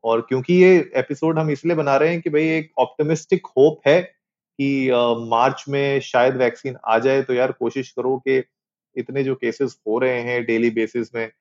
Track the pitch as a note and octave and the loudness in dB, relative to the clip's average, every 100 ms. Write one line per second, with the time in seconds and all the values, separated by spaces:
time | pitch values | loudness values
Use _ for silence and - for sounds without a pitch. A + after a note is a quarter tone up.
0 | A#2 A2+ - C3 C3 F3+ F#3 F3+ - C3 | 0 -2 -2 -6 2 4 6 6 2 -4
1 | - C#3+ D#3+ D#3+ D#3 C#3+ E3 E3 C#3+ C#3 | -4 -4 -2 -2 -2 -4 -2 -2 0 2
2 | D#3 E3+ E3 D3 D#3+ D#3+ D#3 - B2 - | 2 0 -2 0 0 -2 -4 -4 -4 -2
3 | D3+ D#3+ - F#3+ - - D3 D3+ C#3 E3 | -2 -2 0 -2 0 4 4 4 2 2
4 | F3+ _ _ _ _ - C#3 C3+ C3 B2 | 0 _ _ _ _ -6 -2 0 0 0
5 | A#2+ A#2 A#2 A2+ B2+ C3 - C#3 C#3 C#3 | 0 -2 -2 2 2 0 -6 -2 0 -2
6 | - B2+ B2+ C3 A#2+ - C3+ B2 - A2+ | 0 2 2 2 -2 -2 -12 -10 -2 0
7 | C3 C3+ C3 B2 C3 - A#2 C3+ C3 - | 2 0 0 -2 -2 -2 -6 -6 -8 -6
8 | B2 C3 C3+ C3 B2 _ _ _ _ C3 | -4 -4 -2 -2 -2 _ _ _ _ -10
9 | A#2+ C3+ C3+ C3 A#2 A2 C3 - A2 A#2 | -6 -4 -4 -2 -4 -4 -6 -6 -4 -2
10 | C3 B2 A#2+ B2 A#2 A2+ A#2 A2+ A2 A#2+ | 0 -2 -4 -4 -2 0 0 0 -4 -4
11 | A2 A#2 A2 _ | -8 -8 -10 _